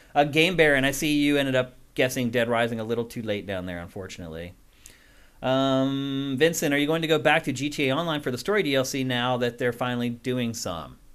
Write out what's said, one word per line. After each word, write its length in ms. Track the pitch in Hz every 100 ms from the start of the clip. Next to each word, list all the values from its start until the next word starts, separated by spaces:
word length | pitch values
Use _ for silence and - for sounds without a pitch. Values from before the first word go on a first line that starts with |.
| -
Uh, 80 | 143
Game 300 | 147 143 165 170
Baron, 280 | 156 139
I 80 | 135
see 200 | 135 156
you 220 | 147 143 143
ended 180 | 139 127
up 180 | 127 - -
guessing 360 | - 127 131 120
Dead 180 | 120 117
Rising 300 | 113 117 117
a 60 |
little 200 | 110 117
too 180 | 117 123
late 240 | 110 104 95
down 180 | 95 90
there, 120 | 87
unfortunately. 760 | 87 101 92 - 85 80 87 - - _ - - - - - -
Um, 920 | 127 131 135 131 135 135 139 135 139 131
Vincent, 340 | 160 170 151
are 60 | 143
you 80 | 143
going 160 | 165
to 60 | 160
go 100 | 156
back 240 | 147 156
to 80 | 156
G 160 | 127 147
T 200 | 147 135
A 80 | 139
Online 240 | 170 151
for 100 | 147
the 80 | 123
story 240 | - 208
D 140 | 143 135
L 80 |
C 180 | 131 139
now 340 | 131 123 123 123
that 200 | 120 120
they're 140 | 123
finally 360 | 120 123 123 120
doing 460 | 117 127 123 117
some? 440 | 113 104 85 69 64 -